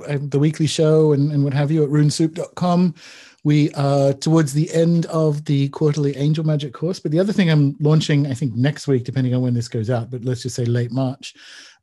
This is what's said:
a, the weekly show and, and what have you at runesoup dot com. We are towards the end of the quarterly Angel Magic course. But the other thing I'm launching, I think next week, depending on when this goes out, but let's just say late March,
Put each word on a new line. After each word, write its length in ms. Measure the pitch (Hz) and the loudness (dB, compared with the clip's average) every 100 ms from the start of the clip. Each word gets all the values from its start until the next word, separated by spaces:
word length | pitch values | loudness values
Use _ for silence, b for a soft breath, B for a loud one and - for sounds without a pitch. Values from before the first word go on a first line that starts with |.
| - | -6
a, 100 | 143 | -6
the 220 | 143 139 | -2 0
weekly 260 | 151 156 151 | 0 0 -2
show 480 | - 156 156 156 | 2 4 4 4
and, 180 | 139 143 | 2 2
and 120 | 147 | 0
what 100 | 143 | 0
have 160 | 139 143 | 0 0
you 120 | 160 | 0
at 60 | 147 | 2
runesoup 440 | 151 151 - 160 | 2 2 2 -2
dot 220 | 165 147 - | -2 -10 -4
com. 400 | 180 175 180 B B B B B | 0 2 2 B B B B B
We 280 | 147 147 147 | 0 2 2
are 400 | - 139 139 139 | 0 0 2 2
towards 400 | 139 160 160 151 | 0 2 2 2
the 180 | 143 170 | 0 0
end 320 | 165 165 170 160 | 0 2 2 0
of 380 | 160 156 147 151 | 0 0 -2 -2
the 240 | 143 139 | -2 -2
quarterly 460 | - 156 147 143 135 | 0 0 0 -2 0
Angel 260 | 147 156 156 | -2 0 0
Magic 280 | 151 143 | -2 -4
course. 260 | - 160 190 | -6 -6 -6
But 120 | 170 | -2
the 80 | 156 | 0
other 140 | 196 | 0
thing 160 | 214 175 | 2 2
I'm 240 | 156 139 - | 4 2 2
launching, 460 | 151 156 - 147 143 | 2 2 2 0 0
I 60 | |
think 220 | 127 135 110 | -4 -4 -2
next 320 | 135 147 - | -2 -2 -2
week, 160 | 131 | -2
depending 300 | 117 127 127 127 | -2 -2 -2 0
on 60 | |
when 120 | 127 | 0
this 140 | 120 117 | -2 -4
goes 220 | 120 110 | -4 -2
out, 200 | 123 113 | -4 -6
but 160 | 127 120 | -8 -6
let's 160 | 123 | -6
just 140 | 123 127 | -6 -4
say 100 | 120 | -2
late 260 | 120 120 | -2 -2
March, 440 | 123 131 131 - B B B B B | -2 -4 -6 -14 B B B B B